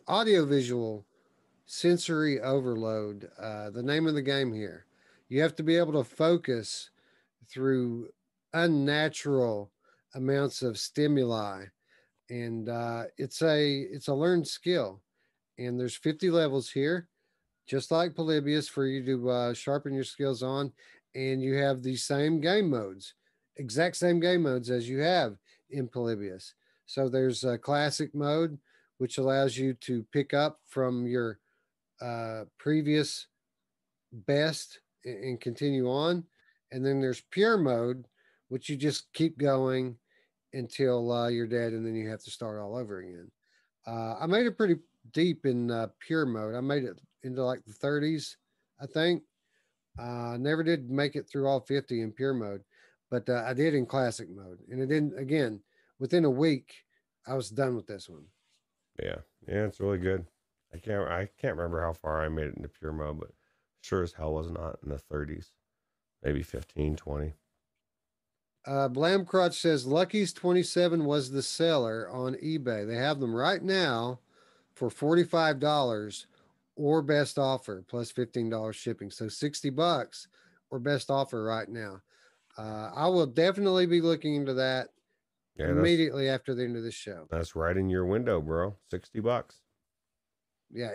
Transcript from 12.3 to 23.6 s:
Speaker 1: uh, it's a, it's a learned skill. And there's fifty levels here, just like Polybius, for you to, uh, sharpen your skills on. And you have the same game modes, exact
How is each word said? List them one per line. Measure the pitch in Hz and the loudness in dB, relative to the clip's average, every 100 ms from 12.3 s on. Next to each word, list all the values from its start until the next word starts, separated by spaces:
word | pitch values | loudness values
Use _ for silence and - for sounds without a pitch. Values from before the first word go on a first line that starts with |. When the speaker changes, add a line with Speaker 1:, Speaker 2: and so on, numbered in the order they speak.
| 123 117 113 110 | -8 -6 -6 -6
Speaker 1:
uh, | 117 117 117 113 - | -4 -4 -6 -8 -8
it's | 135 - | -8 0
a, | 165 151 147 139 | 2 4 2 0
it's | 139 143 - | -4 -8 -4
a | |
learned | 139 165 180 147 | 0 4 4 2
skill. | - 170 175 107 98 _ _ _ _ _ - | -4 0 0 0 -6 _ _ _ _ _ -8
And | 123 123 | -4 -2
there's | 123 - | -4 -2
fifty | 156 156 185 | -2 0 2
levels | 165 151 135 120 | 4 4 0 -2
here, | 135 143 180 175 _ _ _ _ _ - | 0 0 0 -4 _ _ _ _ _ -4
just | 139 - | -4 0
like | 165 175 147 | 2 2 0
Polybius, | 160 156 143 151 143 | 0 2 2 0 0
for | - 135 | -2 -2
you | 135 127 | 0 0
to, | 131 123 | 0 2
uh, | 123 120 | 0 0
sharpen | 117 - 143 143 | -2 -2 -2 -2
your | 135 | -4
skills | 123 - 139 120 | -4 -2 -2 -2
on. | 131 135 139 - - - _ | -2 -2 -4 -6 -20 -20 _
And | 131 131 131 | -6 -2 0
you | 131 135 | 0 2
have | 139 131 | 2 2
the | 127 127 | -2 -4
same | - 143 151 160 | -2 2 2 2
game | 160 202 185 | 4 4 4
modes, | 123 101 95 - - _ _ _ | 0 -2 -10 -18 -20 _ _ _
exact | - | -12